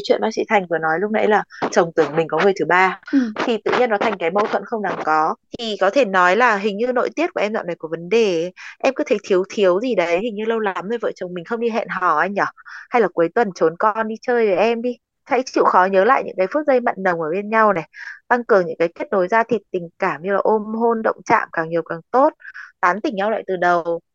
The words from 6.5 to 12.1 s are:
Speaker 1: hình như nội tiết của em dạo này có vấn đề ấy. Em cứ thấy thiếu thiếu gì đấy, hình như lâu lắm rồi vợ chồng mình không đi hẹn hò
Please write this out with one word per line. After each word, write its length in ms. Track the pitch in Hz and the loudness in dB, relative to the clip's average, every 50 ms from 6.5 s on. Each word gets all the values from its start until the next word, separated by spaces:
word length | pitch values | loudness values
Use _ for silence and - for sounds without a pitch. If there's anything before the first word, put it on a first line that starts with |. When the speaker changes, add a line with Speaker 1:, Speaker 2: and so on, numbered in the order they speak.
| 214 | 2
Speaker 1:
hình 200 | 196 196 220 196 | 0 -2 -4 -2
như 160 | 202 233 247 247 | -2 -2 -2 0
nội 180 | 247 220 - - | -2 -2 -2 -2
tiết 180 | - 311 349 - | -2 -4 -4 -2
của 60 | - | -4
em 120 | 185 208 220 | -4 -2 -2
dạo 120 | 220 - | -4 -6
này 120 | 175 170 - | -6 -8 -8
có 100 | - 156 | -8 -8
vấn 180 | 160 165 170 175 | -8 -10 -4 -2
đề 340 | 190 233 226 202 180 160 165 | 0 2 2 2 2 0 -2
ấy. 100 | 180 185 - - - - - | -4 -8 -12 -18 -20 -10 -4
Em 160 | - 269 262 | -2 -2 0
cứ 80 | - 302 | -2 -2
thấy 120 | - - 208 - | -2 -2 -2 0
thiếu 200 | - 202 180 190 - | 0 0 0 0 -2
thiếu 300 | - - 202 185 175 190 | 0 2 2 4 4 2
gì 140 | 226 262 233 | 0 0 0
đấy, 240 | 185 170 170 170 175 208 | 0 0 0 0 0 -2
hình 120 | 247 208 | -4 -4
như 100 | 202 220 | -4 -2
lâu 140 | 220 226 226 | -2 -2 0
lắm 300 | 220 202 180 170 165 190 | -2 -2 -4 -4 -6 -6
rồi 100 | 233 233 220 | -6 -4 -4
vợ 100 | - - | -6 -6
chồng 200 | - 190 180 180 | -6 -8 -8 -8
mình 100 | 180 170 | -10 -6
không 160 | - 233 226 | -6 -6 -4
đi 100 | 233 233 | -2 -2
hẹn 180 | 220 226 - - | -2 -2 -4 -4
hò 300 | 175 185 180 175 | -4 -2 0 2